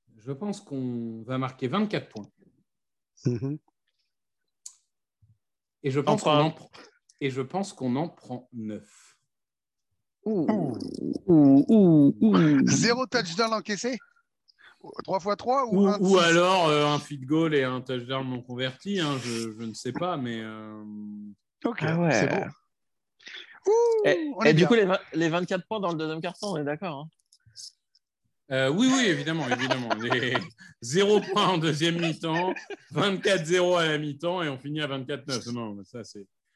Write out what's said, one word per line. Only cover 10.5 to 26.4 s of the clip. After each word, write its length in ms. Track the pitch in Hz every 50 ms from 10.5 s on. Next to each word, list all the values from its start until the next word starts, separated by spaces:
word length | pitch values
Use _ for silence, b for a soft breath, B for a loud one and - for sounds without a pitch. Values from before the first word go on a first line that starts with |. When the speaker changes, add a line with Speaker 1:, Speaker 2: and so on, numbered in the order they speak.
Speaker 2:
Ouh. 280 | 214 208 165 139 120 107 - - - - - 73 - - -
Speaker 3:
Ouh, 380 | - 175 156 147 139 135 139 147 -
ouh, 480 | 226 220 202 175 160 151 143 143 - -
ouh. 460 | - 220 202 185 170 156 147 135 131
Speaker 2:
Zéro 400 | 123 - 135 - 220 240 247 262
touchdown 460 | - - 240 220 170 165 175 233 226 220
encaissé ? 420 | 214 185 - 208 180 - 240 262 214 - _ _ _ _ _ _ _ _ _ _ b b b b _ - - - - -
Trois 160 | - 180 190
fois 160 | 160 202 202
trois 280 | - - 233 254 277 269
ou 180 | 233 208 190 202
Speaker 1:
Ou, 20 |
Speaker 2:
un 120 | 196 208 202
de 40 | 196
Speaker 1:
ou 160 | 185 190 185
Speaker 2:
six ? 60 | 170
Speaker 1:
alors, 420 | 170 165 170 175 180 190 190 170 156
euh, 180 | 151 147 147
un 120 | 147 147 143
field 260 | 143 - 147 139 127
goal 300 | 131 151 160 165 165 156
et 80 | 143 131
un 180 | 127 127 127
touchdown 480 | 120 - 131 123 120 120 135 135 135 127
non 140 | 127 123 117
converti, 560 | - 123 123 131 131 131 - - 196 202 196
hein, 160 | 165 147 143 131 113
je, 300 | 120 117 117 117 113 107
je 100 | 110 117
ne 120 | 113 107
sais 180 | - - 127 123
pas, 240 | - 175 180 180
mais, 240 | 147 127 120 117 113 110
euh, 400 | 110 110 110 110 110 107 107 107 107 104 104 104 104 104 104 104 104 101 _ _ _ _ _ -
Speaker 2:
Ok, 140 | 233 240 - 156
Speaker 3:
Ah 180 | 156 165 170
ouais. 120 | 175 165 135
Speaker 2:
c'est 140 | 107 90
beau. 240 | - - - - - - - _ _ _ _ _ _ _ _ _ _ _ B B B B B B B B B - -
Ouh, 380 | 427 466 480 466 453 440 415 294
Speaker 3:
Et, 220 | 294 349 320 294 262
Speaker 2:
on 80 | - -
Speaker 3:
et 60 | 147
Speaker 2:
est 40 | 160
Speaker 3:
du 40 | 156
Speaker 2:
bien. 80 | 180
Speaker 3:
coup, 80 | 175 240
les 100 | 226 208
vingt, 140 | 180 185 - - - -
les 160 | 160 165 160
vingt-quatre 400 | 160 175 185 175 190 185 170 -
points 100 | 226 220
dans 140 | 185 175 170
le 60 | 156
deuxième 220 | 160 156 156 165
quart-temps, 340 | 160 180 175 -